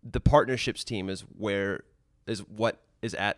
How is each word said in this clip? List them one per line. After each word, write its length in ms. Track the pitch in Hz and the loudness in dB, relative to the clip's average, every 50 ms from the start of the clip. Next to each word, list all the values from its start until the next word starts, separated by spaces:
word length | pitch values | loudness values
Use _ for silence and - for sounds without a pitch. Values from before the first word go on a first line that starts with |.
| - | -12
the 160 | 117 - 120 | -8 -6 2
partnerships 640 | - - 143 147 - 131 127 117 - 127 104 - - | 4 6 8 8 6 4 2 0 -2 -2 -4 -4 -6
team 260 | - 117 101 92 95 | -6 -4 -4 -4 -4
is 120 | 95 95 | -6 -8
where, 640 | 101 - - - 104 104 98 101 98 98 98 - - _ _ _ _ _ _ _ _ - | -10 -14 -10 -4 -2 0 0 0 0 -2 -2 -4 -8 _ _ _ _ _ _ _ _ -8
is 120 | 113 95 101 - | -6 -6 -8 -10
what 340 | 107 107 113 113 - - _ _ _ _ | -4 -2 0 0 -2 -4 _ _ _ _
is 140 | - 113 98 | -8 -6 -4
at 200 | - 98 104 - | -2 -2 -2 -2